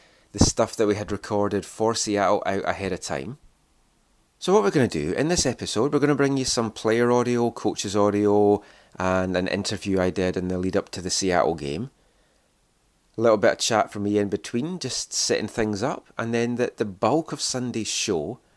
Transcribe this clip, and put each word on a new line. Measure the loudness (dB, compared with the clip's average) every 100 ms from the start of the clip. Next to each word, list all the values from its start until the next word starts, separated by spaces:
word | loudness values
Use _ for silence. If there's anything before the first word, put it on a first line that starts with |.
| _ _ _
the | 0
stuff | 2 2 0 2
that | 0
we |
had | 0 -4
recorded | -8 -2 -2 0 -2 -4
for | -2 -2 0
Seattle | -2 0 2 0 0
out | -2
ahead | -2 -4 -4
of | -6
time. | -6 -8 -8 -14 -20 _ _ _ _ _ _ _ _ _
So | 2
what | 4
we're | 4
gonna | 4 2
do, | 0 -2
in | 0 0
this | 0
episode, | 0 -2 -4 0 0
we're | 2
gonna | 2
bring | 2 2 0
you |
some | 0 -2 -2
player | -2 0 4 4
audio, | 4 2 0 0
coaches | 0 -2 -2 -2 2
audio, | 4 4 4 6 6 4 0 -20 _ -4
and | 0 0 0 0
an | 0
interview | -2 -4 -6 -2 0
I | 0
did | 0 -2 -2
in | -4
the | -2
lead | -2 -2
up | -4
to | -8
the | -6
Seattle | -2 0 2 2 -2
game. | -6 -6 -8 _ _ _ _ _ _ _ _ _ _ _ _ 0
A |
little | 2 4
bit | 4
of | 2
chat | 2 2 0
from | -2
me | 0 0
in | 0
between, | -4 -4 -6 -4 -6
just | -8 -8 -6
setting | -4 0 -2 -2
things | -2 -2 -2
up, | -4 -6 -10 -8
and | -4
then | -2 0
the, | -2 -2 -4
the |
bulk | -6 -2 0 0 -2
of | -6
Sunday's | -4 -4 -4 -6 -4
show | -4 -2 -2 -4 -10 _